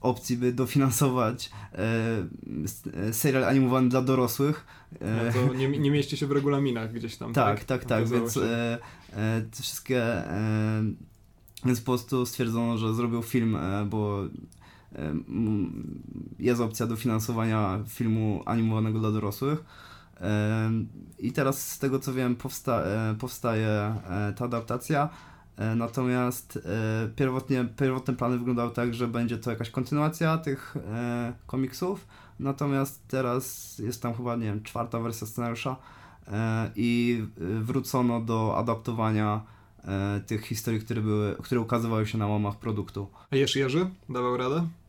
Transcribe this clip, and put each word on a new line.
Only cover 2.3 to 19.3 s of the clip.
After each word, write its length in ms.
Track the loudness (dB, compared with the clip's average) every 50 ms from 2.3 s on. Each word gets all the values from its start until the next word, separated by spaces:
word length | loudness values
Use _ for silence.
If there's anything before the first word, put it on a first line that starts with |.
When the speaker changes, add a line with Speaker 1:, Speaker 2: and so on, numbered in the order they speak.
| -8 -12 -12 -8 -6 -4 -4
Speaker 1:
s-, 180 | -4 -6 -8 -10 -8 -6 -2 -2 -2
e, 40 | 0
serial 320 | 2 2 2 4 4 4
animowany 440 | 6 6 6 6 6 6 6 4 6
dla 140 | 4 4 4
dorosłych. 640 | 4 4 4 4 2 2 2 2 2 2 0 -4 -16 -20 -20 -20 -20 -14 -8
E, 320 | -4 -2 0 0 0 2 2
Speaker 2:
No 120 | 2 2 2
to 60 | 2
nie, 140 | 2 0 0
nie 220 | 2 2 2 4
mieści 260 | 4 4 2 0 -2
się 100 | -4 0
w 60 | 2 2
regulaminach 600 | 2 2 2 2 2 2 2 0 0 -4 -4 -6
gdzieś 240 | -6 -8 -8 -8
tam, 160 | -8 -8 -2 2
Speaker 1:
Tak, 260 | 4 4 4 4 0
Speaker 2:
tak? 60 | 0
Speaker 1:
tak, 200 | -2 -2 -2 0
tak, 140 | 2 2 2 4
Speaker 2:
Okazało 180 | 4 2 2
Speaker 1:
więc, 140 | 2 2 0
Speaker 2:
się. 60 | 0
Speaker 1:
e, 380 | 2 2 2 2 0 0 -2 -2 -6 -12 -18 -20 -20 -12 -6
e, 260 | -2 0 2 2 0 -2 -4 -8
te 60 | -8 -8
wszystkie, 400 | -6 -8 -8 -4 0 0 2 2 2 0 0 -2 -2
e, 520 | -2 -2 0 2 2 2 2 2 2 2 0 0 -2 -4 -10 -20 -20 -20 -20 -20 -20 -20 -20 -20 -20 -2 2
więc 160 | 2 2 2
po 60 | 2
prostu 400 | 0 0 0 0 0 0 0 0
stwierdzono, 520 | 0 0 -2 0 0 2 0 0 2 0 0
że 160 | 2 0 2
zrobią 280 | 2 0 0 0 -2 -2
film, 340 | 0 2 2 4 4 2
e, 280 | 2 0 0 0 0 -2
bo, 400 | 0 0 0 0 0 0 -2 -2
e, 40 | -4 -6 -10 -14 -16 -20 -20 -20 -20 -20 -20 -20 -16 -10 -8
m-, 1000 | -6 -4 -4 -4 -4 -4 -2 -2 0 2 2 0 0 -2 -4 -8 -10 -10 -10 -12 -14 -12 -12 -12 -12 -12 -10 -2
jest 220 | 2 2 2 2
opcja 260 | 0 -2 -2 -2 -2
dofinansowania 920 | -2 -2 0 0 2 2 2 0 0 -2 0 0 2 2 2 2 2 0 -2 -4 -6
filmu 540 | -6 -2 0 2 2 2 2 2 0 0 -2
animowanego 520 | -2 0 2 2 2 2 2 2 0 0 0
dla 100 | 0 2
dorosłych. 540 | 0 2 0 -2